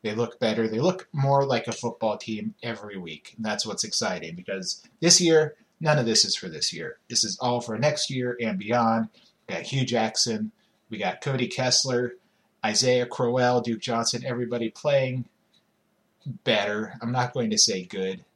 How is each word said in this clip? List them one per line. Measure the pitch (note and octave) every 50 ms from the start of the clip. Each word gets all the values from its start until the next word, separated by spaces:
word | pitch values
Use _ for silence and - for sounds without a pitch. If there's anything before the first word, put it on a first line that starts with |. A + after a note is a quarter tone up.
| -
They | A2 G#2
look | A2 A#2+ A2+ - _
better. | B2 A2+ G#2+ A2+ A2+ A2
They | G#2+ A2
look | C#3 F3+ F#3 F#3 - _ -
more | D3 C3+ C3+ C#3 C#3 C#3
like | C3+ C3 A2+ - -
a |
football | A2+ - - A#2 A2+ - A2+ A2 G#2 G#2
team | - - A2 G#2 G2+ A2 G#2+ _
every | - A#2+ A2+ G#2 G#2+ G#2 G2+ F#2+
week. | F2+ E2 D#2 D2+ _ - - -
And | A2+
that's | G#2+ G#2 - -
what's | A2 G2+ - -
exciting | G#2+ - - - - F#2 F2+ E2+ D#2+ E2
because | F2 F2+ - G2 F#2+ F#2 - - - - - _ _
this | D#3+ E3+ E3+ -
year, | F#3 E3 D#3+ D#3+ D3+ - - _ _ _ _ _
none | D#3+ D#3 D3+ D3
of | A#2+
this | A2+ A2 - -
is | F#2+ -
for | - - F#2
this | D#2+ D2+ - - -
year. | D#2+ D#2+ C2+ - _ _ _
This | B2 A2+ -
is | A2 G2 -
all | C3+ B2 A#2+ B2
for | A#2+ - A2 A2
next | A#2+ - - - - -
year | C#3 B2+ B2 B2 A#2+ A#2+
and | A#2 A2 G2+ F#2
beyond. | G2 G#2 A#2 A#2+ A#2 A2+ A2+ A2+ A2+ A2 _ - _ - _ _ _ -
We | G2
got | E2 D#2+
Hugh | - - C#3 B2+
Jackson. | - A#2+ A2+ A2+ A2 - - - B2 A2+ G#2+ G#2+ G#2+ _ _ _ _ _ _ _ _
We | A2+ F#2+
got | G2+ F#2 - -
Cody | - C#3+ C3+ B2 B2 A2+
Kessler, | - - B2+ B2+ A#2+ - - C3+ B2+ A#2+ B2 A#2+ B2 - _ _ _ _ _ _ _ _ -
Isaiah | A2 A2 A#2 B2 B2+ B2 B2 B2
Crowell, | A#2+ - - C3 A#2+ A#2+ B2+ B2 B2 B2 A#2+
Duke | A2 A#2+ A#2 G#2+
Johnson, | - - A#2+ A#2 A#2 - - A#2 B2+
everybody | C#3 B2 A#2+ B2 A2 A#2+ A#2+ A#2 A2+
playing | - - - D3+ C#3+ C#3 C3 B2+ B2+ B2+ A#2 - _ _ _ _ _ _ _ _ _ _ _ _ _ _ _ _ _ _ _ - G#2+ F#2+ _
better. | - A2+ G#2 G2+ G2+ G#2 G#2+ A2 G#2+ - -
I'm | A#2+ A#2
not | B2 B2+ B2 B2 -
going | C3+ A#2+ A2
to | G#2+ G#2
say | - - G#2 F#2+ F2+
good. | F2+ - F#2+ F#2+ F#2+ F#2+ F2+ - _ _